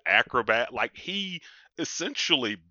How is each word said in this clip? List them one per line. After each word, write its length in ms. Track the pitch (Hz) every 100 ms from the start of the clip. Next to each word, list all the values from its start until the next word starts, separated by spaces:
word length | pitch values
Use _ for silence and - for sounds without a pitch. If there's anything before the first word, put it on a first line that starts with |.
| -
acrobat. 680 | 104 - 123 113 110 123
Like, 220 | 120 117 -
he 440 | - 196 190 175 - - - -
essentially 800 | 156 - 175 285 - 156 117 104 82